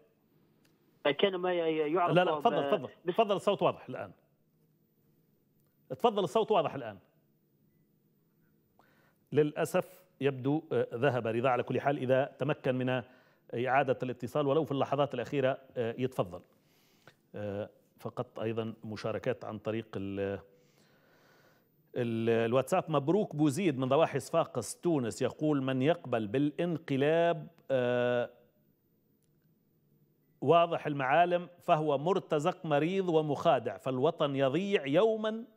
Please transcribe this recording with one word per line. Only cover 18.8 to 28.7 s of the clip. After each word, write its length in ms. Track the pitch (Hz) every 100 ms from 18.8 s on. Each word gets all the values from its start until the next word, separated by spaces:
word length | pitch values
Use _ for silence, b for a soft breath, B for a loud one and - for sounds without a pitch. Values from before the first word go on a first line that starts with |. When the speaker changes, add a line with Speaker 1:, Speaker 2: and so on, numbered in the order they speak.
Speaker 2:
مشاركات 600 | 110 107 113 107 127 117
عن 140 | 110 107
طريق 280 | 110 110 - 98
ال-، 420 | 98 98 98 98 - b b b b b b b b b b b b _ _ 131
ال-، 500 | 117 113 113 113 113
الواتساب. 380 | 131 127 185 160
مبروك 480 | 147 135 196 196 151
بوزيد 420 | 151 131 190 127
من 100 | 131
ضواحي 320 | 139 160 139
صفاقس، 600 | - 165 143 127 - -
تونس، 420 | 175 151 117 -
يقول: 400 | 123 - 151 143
"من 200 | 131 131
يقبل 440 | 135 170 131 120 107
بالانقلاب، 1200 | 127 147 - 175 156 - 135 143 165 170 160 147 - -
آه، 600 | 131 123 123 123 123 120 - _ _ _